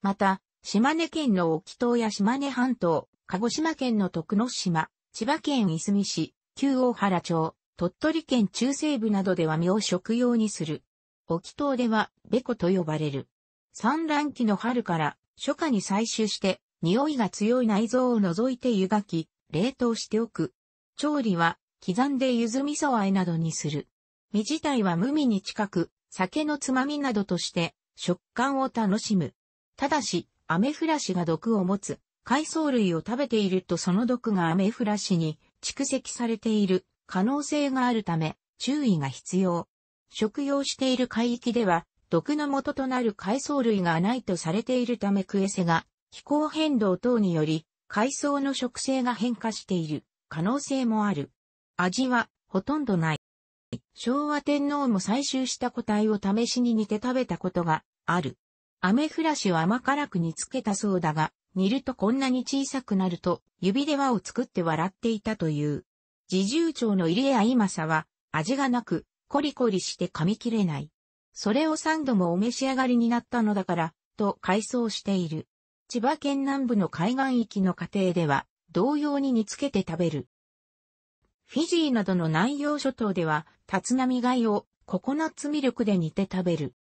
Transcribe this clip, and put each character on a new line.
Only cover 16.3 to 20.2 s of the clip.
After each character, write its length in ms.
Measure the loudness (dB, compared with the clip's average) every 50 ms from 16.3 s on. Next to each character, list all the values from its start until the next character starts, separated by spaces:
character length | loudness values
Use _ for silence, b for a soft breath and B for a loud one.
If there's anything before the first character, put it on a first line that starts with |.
| -2 -2
て、 200 | 0 -2 -2 -2 _ _ _ _ 0
匂 260 | 2 2 4 2 0
い 80 | 0
が 120 | 0 -2 -2
強 340 | 0 0 0 2 2 2 2
い 40 |
内 200 | 2 2 2 2
臓 240 | 2 2 2 2 4
を 100 | 2 2
除 320 | 2 2 2 0 0 -2 -2
い 60 | -2
て 120 | 0 0
湯 180 | 2 2 2 2
が 140 | 2 0 0
き、 260 | _ -4 -4 -4 _ _ _ _ _
冷 220 | -2 0 0 0 0
凍 220 | _ 0 0 0
し 140 | -2 -4 -4
て 120 | -2 -2